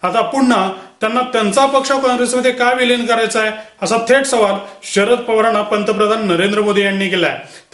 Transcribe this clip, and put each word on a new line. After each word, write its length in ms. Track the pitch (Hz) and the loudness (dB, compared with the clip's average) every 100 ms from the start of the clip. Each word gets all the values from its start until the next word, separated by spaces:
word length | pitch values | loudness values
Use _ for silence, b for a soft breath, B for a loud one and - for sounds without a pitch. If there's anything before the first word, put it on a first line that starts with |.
आता 200 | 185 226 | -2 -2
पुन्हा 500 | - 269 247 208 190 190 B - | -2 -2 0 0 -2 -6 B -6
त्यांना 200 | 220 247 | -4 -2
त्यांचा 440 | 254 226 202 254 269 | -2 -2 0 2 4
पक्ष 260 | 269 269 | 2 0
काँग्रेसमध्ये 600 | 269 262 247 247 254 254 | 0 0 0 0 0 0
का 220 | 247 247 | 2 0
विलीन 320 | 254 247 247 226 | 2 2 0 0
करायचा 360 | 226 214 226 | 0 0 0
आहे, 100 | 214 214 B - | -2 -4 B -8
असा 160 | 196 226 | -2 0
थेट 280 | 233 269 269 | 2 2 2
सवाल 280 | 233 202 196 B B | 2 2 0 B B
शरद 340 | - 196 208 240 | -4 0 2 0
पवारांना 440 | 240 220 226 208 | 0 0 2 0
पंतप्रधान 680 | 202 208 208 196 208 220 202 | 0 -2 -2 0 0 0 0
नरेंद्र 340 | 170 202 208 | 0 0 0
मोदी 200 | 208 202 | 0 0
यांनी 280 | 196 196 190 | 0 0 -2
केलाय. 300 | 185 151 127 B B - | 0 -2 -4 B B -4